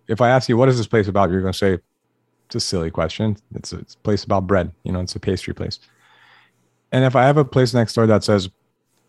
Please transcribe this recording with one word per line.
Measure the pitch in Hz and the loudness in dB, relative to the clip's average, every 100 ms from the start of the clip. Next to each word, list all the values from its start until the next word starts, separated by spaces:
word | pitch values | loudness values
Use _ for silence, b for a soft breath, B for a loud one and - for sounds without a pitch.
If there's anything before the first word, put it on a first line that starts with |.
| - | -6
if | 110 | 0
I | 120 | 2
ask | 131 - | 2 2
you, | 117 | 2
"What | 135 | 2
is | 123 | 2
this | 104 | 0
place | 113 101 | 0 0
about?" | 98 92 | 0 0
You're | 92 | 0
gonna | 92 | -2
say, | - 98 90 _ _ _ _ _ _ _ | -2 -2 -2 _ _ _ _ _ _ _
"It's | |
a | 117 | -8
silly | - 95 82 | -4 -4 -4
question. | 82 80 - 110 104 - 110 | -4 -4 -2 -4 -4 -10 -16
It's | - | -14
a, | 87 | -14
it's | - | -16
a | _ | _
place | - 104 | -4 -2
about | - 98 92 | 0 -2 2
bread. | 98 85 - | 0 0 -8
You | - | -6
know, | 90 | -6
it's | 92 - | -6 -6
a | |
pastry | - 92 - | -4 -4 -6
place." | 95 90 - b b b b b b b _ _ _ - | -10 -10 -12 b b b b b b b _ _ _ -4
And | 127 | 0
if | 131 123 | 2 4
I | |
have | 131 147 | 4 4
a | |
place | 135 131 127 | 2 2 2
next | 120 107 | 2 0
door | - 110 | 2 4
that | 104 | 2
says | - 104 95 _ _ _ _ _ | 2 0 0 _ _ _ _ _